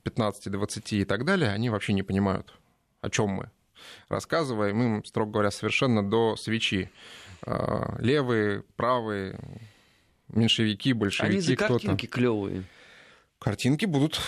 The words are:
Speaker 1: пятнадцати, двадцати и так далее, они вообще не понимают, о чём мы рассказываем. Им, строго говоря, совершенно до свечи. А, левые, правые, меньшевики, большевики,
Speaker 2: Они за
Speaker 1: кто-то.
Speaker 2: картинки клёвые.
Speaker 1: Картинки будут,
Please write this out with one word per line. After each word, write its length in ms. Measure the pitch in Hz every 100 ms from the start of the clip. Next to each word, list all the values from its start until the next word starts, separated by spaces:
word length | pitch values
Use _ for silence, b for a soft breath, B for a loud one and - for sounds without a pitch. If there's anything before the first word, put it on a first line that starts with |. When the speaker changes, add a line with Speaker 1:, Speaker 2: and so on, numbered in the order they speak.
Speaker 1:
пятнадцати, 460 | - - 107 - -
двадцати 540 | 98 104 - - 104
и 20 |
так 200 | 95 101
далее, 260 | 139 196 120
они 200 | 101 120
вообще 220 | 107 -
не 100 | 98
понимают, 500 | - 95 98 95 - - _ _ _ _
о 80 | -
чём 200 | - 104
мы 200 | 98 - - _ B B B -
рассказываем. 720 | - - 165 143 110 104 104
Им, 220 | 123 107
строго 260 | - - 107
говоря, 180 | 110 104
совершенно 520 | - 107 - 135 110 98
до 280 | 113 113 104
свечи. 540 | - 110 - 98 92 B B B B 92 -
А, 500 | - - - - -
левые, 640 | 113 147 127 113 104 101 - -
правые, 640 | 113 127 110 101 95 - - - 113 b b b b _ -
меньшевики, 640 | 110 113 110 110 101 139
большевики, 400 | 120 101 - 104
Speaker 2:
Они 80 | 196
за 160 | 165 131
Speaker 1:
кто-то. 160 | -
Speaker 2:
картинки 320 | 120 - 104
клёвые. 600 | 117 123 123 107 98 92 92 B B B B B B -
Speaker 1:
Картинки 480 | - 101 123 151 214
будут, 340 | 143 156 -